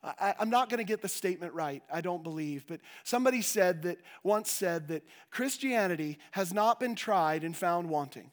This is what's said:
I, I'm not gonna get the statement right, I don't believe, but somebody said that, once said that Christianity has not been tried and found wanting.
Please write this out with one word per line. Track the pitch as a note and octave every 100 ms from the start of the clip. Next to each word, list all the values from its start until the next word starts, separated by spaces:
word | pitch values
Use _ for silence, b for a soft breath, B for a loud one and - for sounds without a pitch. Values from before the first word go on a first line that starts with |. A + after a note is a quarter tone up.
I, | - - G3 -
I'm | A3
not | A#3+ B3+
gonna | A#3+
get | G3+ G#3+
the | F#3+
statement | - F#3+ F3+ F3
right, | D#3 D#3 C#3 -
I | D#3
don't | E3+ F3
believe, | D#3+ D#3 D3+ C#3+ -
but | E3 B B
somebody | - A#3+ B3+ B3+
said | G#3 G#3+ F3+ F3
that, | F3 E3+ B B
once | F#3 G#3+ G#3+
said | - F#3+ E3+ D3+
that | D#3+ - B B
Christianity | - B3+ - C4+ A#3+ G3 E3 D3+ D3 B
has | - F#3
not | G3 G#3+ A#3
been | B3+ G#3+
tried | - G3 D#3+ D#3
and | D#3+ D#3+
found | F3+ F3 E3+
wanting. | D3+ C#3 C3 G#2+